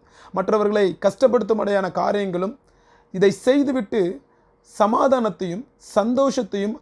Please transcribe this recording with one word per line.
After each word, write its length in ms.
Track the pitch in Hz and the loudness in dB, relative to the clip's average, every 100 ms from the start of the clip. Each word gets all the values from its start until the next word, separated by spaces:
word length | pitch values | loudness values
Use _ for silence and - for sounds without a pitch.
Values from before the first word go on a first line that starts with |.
| _ _ - | _ _ -10
மற்றவர்களை 640 | 185 185 214 202 208 196 160 202 | -6 -2 0 2 2 0 0 -2
கஷ்டப்படுத்தும்படியான 840 | - 262 233 202 220 202 202 190 | 2 2 2 0 -2 0 -2 -2
காரியங்களும் 640 | 175 185 202 196 175 190 277 _ _ _ _ _ | -2 -2 -2 -2 -4 -6 -8 _ _ _ _ _
இதை 200 | 185 196 | 0 2
செய்துவிட்டு 880 | 196 254 285 277 262 202 226 175 269 - _ _ _ _ - | 2 2 2 2 -2 -2 -2 -2 -4 -14 _ _ _ _ 0
சமாதானத்தையும் 840 | 208 240 285 254 220 170 185 180 277 _ - 214 | 2 2 2 2 0 -4 -6 -8 -12 _ -6 -2
சந்தோஷத்தையும் 800 | 214 254 277 262 202 202 202 262 | 0 2 0 0 -4 -4 -4 -6